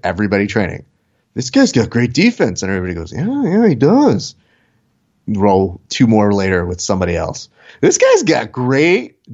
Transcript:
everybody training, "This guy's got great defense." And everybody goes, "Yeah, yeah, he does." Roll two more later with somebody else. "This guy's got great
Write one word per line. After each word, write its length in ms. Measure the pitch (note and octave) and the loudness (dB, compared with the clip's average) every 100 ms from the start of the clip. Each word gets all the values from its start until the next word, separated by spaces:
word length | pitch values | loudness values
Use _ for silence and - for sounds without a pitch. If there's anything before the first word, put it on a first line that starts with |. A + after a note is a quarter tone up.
everybody 420 | - F2+ G#2 G2 G2+ | -6 -4 0 0 0
training, 360 | A2+ F#2+ F#2+ - _ _ _ _ | -2 -4 -6 -16 _ _ _ _
"This 160 | - B2+ | -10 -2
guy's 200 | C4 C4+ | 2 2
got 180 | B2+ G#2+ | 2 0
great 220 | B2 A#2+ | 0 -2
defense." 500 | B2 G#3+ A#3 C#3+ F2 | 2 0 2 -2 -2
And 100 | F#2+ | -4
everybody 220 | F#2+ F2+ | -4 -4
goes, 180 | F2 D#2+ | -8 -10
"Yeah, 300 | - F#3 C#4 | -8 -6 -4
yeah, 240 | A#3 G3 A#3 | -2 2 2
he 60 | B2+ | 2
does." 580 | C3+ A#3 C#4+ G#2+ - - _ _ _ _ _ _ _ _ - | 2 4 4 0 -4 -16 _ _ _ _ _ _ _ _ -6
Roll 520 | G#2 G2+ F#2+ G2 F#2 _ | 0 2 2 0 -4 _
two 180 | - A#2+ | 0 2
more 240 | G#2+ G#2 | 4 4
later 340 | G2+ F#2+ F#2 F2+ | 2 0 -2 -2
with 140 | F2 | -6
somebody 340 | - G2 F2+ | -4 -2 -2
else. 340 | E2+ D#2+ - - _ - - | -2 -4 -8 -16 _ -20 -2
"This 180 | - - | 0 2
guy's 240 | C5 A#4 | 4 4
got 260 | A#3 D3 A2+ | 2 -2 -2
great 680 | - B2 C3+ D#3+ F#3+ B3+ _ _ | -4 -2 2 2 0 -2 _ _